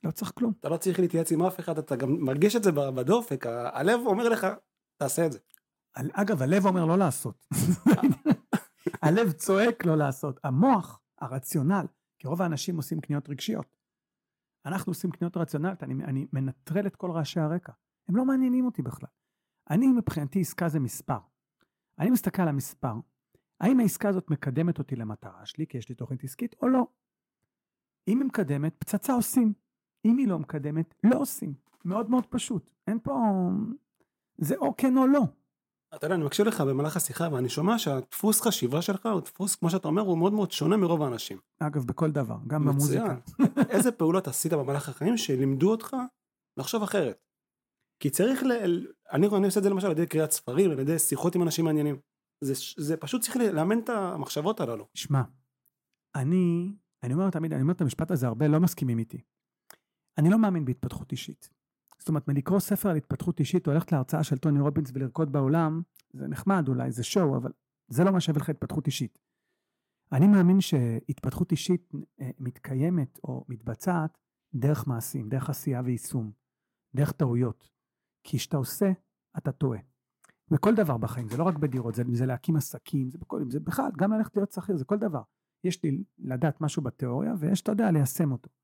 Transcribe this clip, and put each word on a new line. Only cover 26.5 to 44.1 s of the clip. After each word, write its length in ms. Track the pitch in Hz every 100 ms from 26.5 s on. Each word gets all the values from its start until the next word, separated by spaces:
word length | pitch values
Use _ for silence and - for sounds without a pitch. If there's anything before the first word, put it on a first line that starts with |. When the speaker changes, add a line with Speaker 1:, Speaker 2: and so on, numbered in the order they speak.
| -
Speaker 1:
או 60 | 240
לא? 180 | 262 240 _ _ _ _ _ _ _ _ _ _ _ -
אם 100 | 226
היא 60 | 269
מקדמת, 480 | - 151 139 151 -
פצצה 340 | - 202 -
עושים. 400 | 247 - - 226 208 _ _ _ _
אם 120 | 214 247
היא 120 | 254
לא 100 | 170
מקדמת, 560 | 156 156 139 156 160 _
לא 140 | 208 254
עושים. 340 | 277 - - 139 _ _
מאוד 260 | 170 196 214
מאוד 160 | 254 -
פשוט. 440 | 254 - 202 - _ -
אין 120 | 226
פה... 160 | - 269 226 190 180 190 220 269 _ _ _ _ _ -
זה 180 | 151 -
או 180 | 277 -
כן 200 | 262 254
או 80 | 262
לא. 160 | 285 196 - _ _ _ _ _
Speaker 2:
אתה 120 | - 151
יודע, 80 | 180
אני 80 |
מקשיב 220 | 147 - 208
לך 140 | 214
במהלך 360 | 143 135 147 165
השיחה, 320 | - - 170
ואני 160 | 139 127
שומע 300 | 151 175 233
שהדפוס 600 | 156 135 127 - 208 214
חשיבה 420 | 233 - 120 143
שלך 240 | 175 190 226
הוא 140 | 208
דפוס, 340 | 143 - 196
כמו 160 | - 175
שאתה 180 | 180 160
אומר, 140 | 165
הוא 160 | 208 165
מאוד 140 | 185
מאוד 200 | 214 190
שונה 240 | - 151 214
מרוב 260 | 180 165
האנשים. 360 | 147 117 - 95 _ _
Speaker 1:
אגב, 240 | 151 147 120
בכל 240 | 131 160
דבר, 260 | 147 117 117 127
גם 220 | 151 147
Speaker 2:
מצוין. 360 | 139 143 147 226
Speaker 1:
במוזיקה. 80 | 127 - - 269 - -
<laughs> 60 |
Speaker 2:
איזה 180 | 202 254
פעולות 360 | 240 165